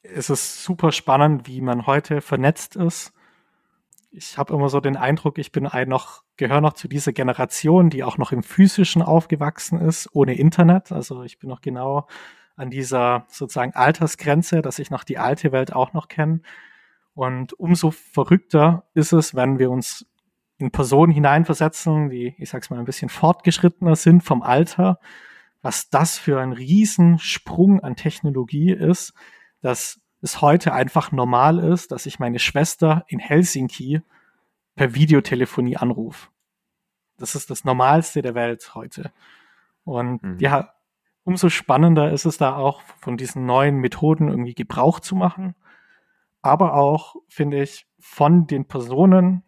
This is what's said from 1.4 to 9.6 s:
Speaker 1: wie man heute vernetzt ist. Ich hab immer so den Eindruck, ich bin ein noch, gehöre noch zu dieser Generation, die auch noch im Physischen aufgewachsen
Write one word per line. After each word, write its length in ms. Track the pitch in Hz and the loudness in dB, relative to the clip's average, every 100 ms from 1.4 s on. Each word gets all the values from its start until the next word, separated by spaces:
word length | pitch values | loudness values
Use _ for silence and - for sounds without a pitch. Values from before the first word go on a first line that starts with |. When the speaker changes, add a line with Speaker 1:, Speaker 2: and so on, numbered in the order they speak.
| 120 | -4
Speaker 1:
wie 140 | 127 | -8
man 260 | 131 120 117 | -4 -4 -2
heute 340 | 139 - 147 | -2 -2 -8
vernetzt 540 | - 131 131 165 - 208 | -4 0 0 -2 -10 -4
ist. 380 | 170 - - _ _ _ _ _ _ _ _ _ _ | -4 -4 -16 _ _ _ _ _ _ _ _ _ _
Ich 260 | - - - | -20 -16 -8
hab 120 | 139 | -4
immer 200 | 151 139 | -2 -2
so 100 | 139 | -2
den 160 | 135 135 | -2 -4
Eindruck, 420 | 127 151 151 143 | -2 -2 -2 -6
ich 140 | 139 | -8
bin 160 | 143 139 | -6 -4
ein 220 | 127 127 | -4 -2
noch, 340 | 131 - - _ _ | -4 -4 -20 _ _
gehöre 240 | 127 143 | 0 2
noch 120 | 151 | 0
zu 140 | - - | -2 -8
dieser 240 | 143 147 | -6 -4
Generation, 800 | 135 127 123 127 - 151 180 170 | -2 -4 -2 -6 -2 2 4 4
die 140 | 135 | 2
auch 140 | 123 - | -6 -6
noch 140 | 117 | -6
im 120 | 123 | -6
Physischen 580 | - - 190 - 185 170 | -4 4 4 4 0 0
aufgewachsen 760 | 165 160 - 151 147 - | 2 2 2 -4 -4 -8